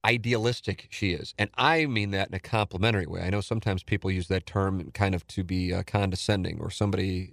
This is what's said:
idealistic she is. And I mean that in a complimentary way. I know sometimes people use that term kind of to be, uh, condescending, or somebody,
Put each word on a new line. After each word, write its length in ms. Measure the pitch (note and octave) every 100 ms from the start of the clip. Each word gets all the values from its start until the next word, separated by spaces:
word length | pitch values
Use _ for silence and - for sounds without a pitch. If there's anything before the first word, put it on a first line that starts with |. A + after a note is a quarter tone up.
idealistic 800 | G#2+ A#2+ A2+ A#2 A#2 A#2+ - F#2 -
she 220 | - G2+
is. 220 | D#2+ D2 -
And 120 | G#2+
I 320 | - C3+ E3 D3+
mean 240 | A2 G2+
that 160 | G2 G2
in 60 |
a 60 | F#2+
complimentary 680 | - A2+ G#2 F2+ A2 G#2 D#2+
way. 160 | F2+
I 80 | F2
know 100 | G2+
sometimes 420 | - A2 A2 F#2
people 280 | - G2+ F#2+
use 180 | F#2 F2
that 180 | F#2 -
term 440 | G2+ G2 F#2+ -
kind 220 | - G2+
of 120 | F2+ -
to 140 | -
be, 300 | F2+ F#2 F2+
uh, 100 | F2+
condescending, 760 | F#2 G#2 G2 F#2 - G2+ F2 D#2
or 100 | E2
somebody, 600 | - G#2 G2 F#2+ F#2 F#2